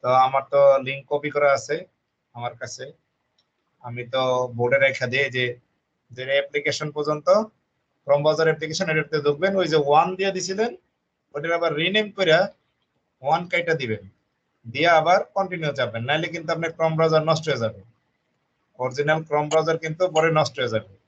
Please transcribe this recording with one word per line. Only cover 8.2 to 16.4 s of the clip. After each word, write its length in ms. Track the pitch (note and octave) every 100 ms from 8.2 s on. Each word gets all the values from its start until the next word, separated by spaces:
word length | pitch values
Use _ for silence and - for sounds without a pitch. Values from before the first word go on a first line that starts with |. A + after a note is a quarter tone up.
ব্রাউজার 260 | D3+ D#3 D#3+
অ্যাপ্লিকেশন, 360 | D#3 D#3 D#3 F3+
এটাতে 260 | D#3 D#3 D#3 D3
ঢুকবেন। 280 | C#3+ F#3+ G3
ওই 60 | F3
যে 40 | D#3 C#3+
ওয়ান 200 | D3 F3 F#3
দিয়ে 160 | G3 F#3
দিছিলেন, 340 | F#3 F#3+ A#3+ - _ _ _ _ _ D3
ওটার 220 | D#3+ E3+
আবার 120 | E3+ D3+
রিনেম 260 | E3+ G#3 G#3 -
করে 160 | F#3 D#3+ G3+ _ _ _ _ _ _ _
ওয়ান 180 | C3 E3 F3
কাইটা 220 | F3 E3+ D#3
দিবেন, 220 | B2 G#2 F#2+ _ _ _ _ _ A#2
দিয়ে 160 | C3 E3 E3
আবার 200 | D3+ F#3+ - G3
কন্টিনিউ 360 | F#3 F3 D#3 C#3
চাপবেন, 260 | B2 A2+ A#2+
নাহলে 200 | D3+ E3+
কিন্তু 160 | E3